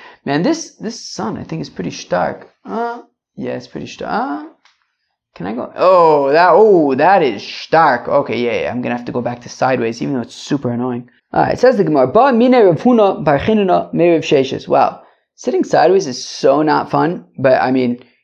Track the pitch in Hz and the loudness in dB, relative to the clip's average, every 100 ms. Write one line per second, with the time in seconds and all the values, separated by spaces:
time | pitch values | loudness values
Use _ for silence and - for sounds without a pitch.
0 | - - - 143 220 320 - - 196 240 | -20 -12 -6 -2 -2 -4 -8 -14 -14 -14
1 | - - 208 - - 160 147 - 175 - | -14 -10 -10 -10 -10 -12 -12 -10 -10 -10
2 | - 180 156 - - _ - 214 233 240 | -6 -4 -4 -6 -16 _ -12 -8 -8 -8
3 | - _ _ - 123 127 127 151 147 - | -18 _ _ -12 -10 -10 -12 -14 -14 -12
4 | - 202 277 294 320 _ _ _ _ _ | -6 -6 -6 -8 -12 _ _ _ _ _
5 | _ _ _ - 180 233 - - 180 185 | _ _ _ -14 -10 -10 -10 -2 2 4
6 | 160 147 139 156 180 165 220 180 143 131 | 4 2 2 4 4 6 6 4 2 2
7 | 165 196 139 104 - - - 160 156 120 | 4 4 2 -4 -10 -16 -2 2 2 0
8 | - 143 139 113 120 101 73 120 123 120 | 0 -2 -2 -4 -2 -2 -4 -4 -4 -6
9 | 123 123 123 120 - - 131 127 117 117 | -6 -6 -6 -8 -12 -4 -2 0 -2 -4
10 | 147 131 113 - - 147 123 120 127 123 | -6 -6 -8 -12 -6 -4 -4 -4 -4 -6
11 | 123 _ _ - - - 247 214 160 147 | -10 _ _ -2 -2 2 2 2 2 2
12 | 127 214 277 226 254 254 196 160 247 233 | 2 4 4 4 4 6 4 4 2 4
13 | 202 - 151 139 220 220 190 175 - 160 | 2 0 0 0 2 0 2 0 0 0
14 | 170 160 - 147 131 - - 143 120 - | 2 2 2 0 0 -4 -2 0 0 -2
15 | - _ _ _ 247 359 - 139 160 190 | -16 _ _ _ -4 -2 0 2 4 2
16 | 151 123 - - 139 143 156 143 - 143 | 0 -8 -12 -2 0 2 2 -2 -2 -2
17 | 156 214 - - 131 127 120 131 123 120 | -2 -4 -12 -2 2 2 2 0 -2 -4
18 | - _ | -10 _